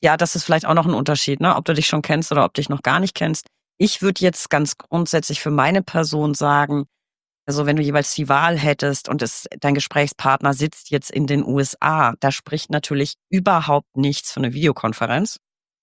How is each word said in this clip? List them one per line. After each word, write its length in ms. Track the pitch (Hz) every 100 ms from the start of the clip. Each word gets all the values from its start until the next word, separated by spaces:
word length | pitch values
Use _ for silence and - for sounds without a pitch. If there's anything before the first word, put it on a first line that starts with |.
Ja, 160 | 160 156
das 180 | 175 175
ist 80 |
vielleicht 220 | - 160 -
auch 80 |
noch 120 | 160 165
ein 80 |
Unterschied, 460 | 107 139 151 - 139
ne? 160 | 175 -
Ob 80 |
du 100 | -
dich 140 | 156 160
schon 140 | 151
kennst 280 | - 156 160
oder 100 | 147
ob 100 | -
du 60 | -
dich 80 | 147
noch 140 | 139
gar 180 | - 147
nicht 160 | 190 -
kennst. 320 | 165 156 - _ _ _
Ich 240 | 202 -
würd 180 | 190 190
jetzt 300 | 185 170 -
ganz 280 | 151 147 -
grundsätzlich 600 | - 165 170 165 - 147
für 100 | 156
meine 320 | 147 139 190
Person 520 | 185 175 160 151 151
sagen, 540 | 143 147 143 143 147 139 _ _ _ _ _ -
also 200 | 143 147
wenn 120 | 151
du 60 |
jeweils 300 | 147 143 139
die 140 | - 143
Wahl 300 | 143 165 170
hättest 500 | 147 143 143 139 -
und 140 | 143
es, 260 | 117 - - -
dein 140 | 143 143
Gesprächspartner 800 | - 147 147 - 135 135 143
sitzt 360 | 135 151 - -
jetzt 200 | 147 -
in 160 | - 143
den 200 | 143 -
U 120 | 135
S 200 | 135 -
A, 360 | - 156 127 113
da 120 | 139
spricht 380 | - - 151 -
natürlich 440 | 147 - 143 147 - _
überhaupt 640 | 190 190 175 151 143 - 131
nichts 380 | 143 - -
für 80 | -
eine 120 | 131
Videokonferenz. 840 | 131 156 131 113 107 113 123 214 - _ _ _ _